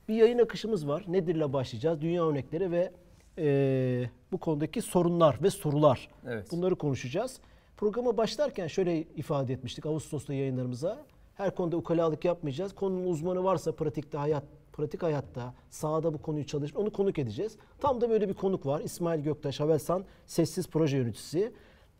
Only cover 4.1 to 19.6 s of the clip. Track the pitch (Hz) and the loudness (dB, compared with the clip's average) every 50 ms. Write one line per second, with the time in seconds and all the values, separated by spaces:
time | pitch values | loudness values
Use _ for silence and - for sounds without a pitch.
4.1 | - - _ _ 196 175 - 170 156 147 156 156 - 240 - - - 180 170 175 | -8 -12 _ _ -6 -4 -2 0 0 0 0 -2 -2 -4 -4 0 2 4 4 4
5.1 | 175 170 165 151 131 - 156 196 - - - 151 143 147 151 147 123 - - - | 6 6 6 6 6 6 2 0 0 0 0 0 4 6 6 6 6 4 0 -10
6.1 | - - - 127 120 107 101 - 170 170 175 185 180 - 151 147 131 - - 123 | -20 -14 -10 -8 -8 -8 -6 -6 -4 -2 0 0 0 0 0 -2 -2 -2 -4 -4
7.1 | 131 185 240 247 - - - - - - _ _ _ - 202 214 196 233 240 247 | -4 -4 -4 -4 -6 -12 -20 -20 -20 -20 _ _ _ -4 -2 -2 0 0 0 0
8.1 | 220 220 226 - - - 294 262 - - 180 147 - 196 190 175 170 156 160 - | 2 2 2 0 0 0 -2 -2 -2 -4 -6 -2 0 0 2 2 2 0 -2 -4
9.1 | - - 131 - 156 139 135 123 131 127 - 120 - - 151 151 156 151 - - | -8 -8 -4 -2 -2 0 0 -2 -4 -6 -6 -8 -10 -8 -4 -4 -4 -4 -4 -6
10.1 | - 139 - - 143 135 139 135 127 127 127 123 123 120 143 185 226 294 302 - | -8 -8 -6 -4 -4 -2 -2 -2 -2 -2 -4 -4 -4 -4 -4 -4 -6 -6 -12 -18
11.1 | - - - - _ - 202 185 - - 180 170 165 165 165 - 170 165 165 165 | -20 -20 -20 -18 _ -4 -4 -2 -2 -2 -2 -2 -2 -2 -2 0 0 2 2 2
12.1 | 156 - - 180 170 170 - 147 127 147 190 202 190 - 196 190 190 185 185 180 | 0 0 0 -2 -2 -2 -4 -6 -4 -4 -6 -8 -6 -4 -4 -2 -2 -2 -2 -2
13.1 | 175 143 156 185 185 180 185 190 185 156 - 165 156 - 160 151 151 156 143 - | -2 -2 -2 -2 -2 0 2 2 0 0 0 -2 -4 -2 -4 -4 -4 -4 -6 -6
14.1 | - 147 143 151 156 143 - - - - - - - - 147 147 - 190 185 165 | -6 -4 0 0 0 0 -2 -6 -14 -20 -20 -16 -8 -6 -6 -6 -4 -4 -2 -2
15.1 | 147 139 131 - - 127 123 123 127 - - - - - 160 151 156 160 156 165 | 0 -2 -4 -6 -8 -10 -10 -10 -12 -16 -20 -20 -10 -6 -4 -2 0 0 0 0
16.1 | 151 147 - - 156 151 135 - - 143 143 143 - - 202 214 - - 196 196 | -2 -2 -4 -4 -4 -4 -4 -4 -4 -4 -4 -4 -2 -2 -2 -2 0 0 0 0
17.1 | 190 160 135 113 101 127 196 220 - - - - - - - 285 262 233 233 233 | 0 0 -2 -2 -2 -4 -6 -6 -8 -12 -20 -20 -6 0 0 2 2 2 2 2
18.1 | 226 214 208 190 190 - 190 196 190 - - 135 139 160 254 175 - - 175 170 | 4 4 2 0 0 0 0 0 0 0 0 -2 -2 -2 -4 -6 -6 -2 0 0
19.1 | 170 156 139 151 147 147 - 139 131 - | 0 0 0 -2 -2 -2 -4 -4 -4 0